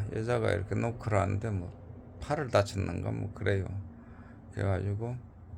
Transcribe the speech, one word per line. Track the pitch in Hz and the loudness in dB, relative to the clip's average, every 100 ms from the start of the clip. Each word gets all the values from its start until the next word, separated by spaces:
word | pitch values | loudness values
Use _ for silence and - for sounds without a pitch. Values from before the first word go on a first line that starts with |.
| 101 - | 2 -2
여자가 | 113 120 107 | 2 4 4
이렇게 | 92 95 110 | 2 2 0
노크를 | 117 117 - 104 | 0 0 2 4
하는데 | 95 98 113 | 4 2 0
뭐 | 98 87 - - - - - | -2 -4 -8 -14 -16 -14 -10
팔을 | - 151 135 | -2 0 4
다쳤는가 | 113 98 98 92 87 98 | 6 6 2 0 0 -2
뭐 | 110 101 | -2 -4
그래요. | - 98 98 90 95 - - - - - - - | 0 2 2 2 -4 -6 -12 -16 -16 -16 -16 -10
그래가지고 | 104 98 95 98 101 117 123 - - - | 0 2 2 2 -2 -2 -6 -10 -18 -16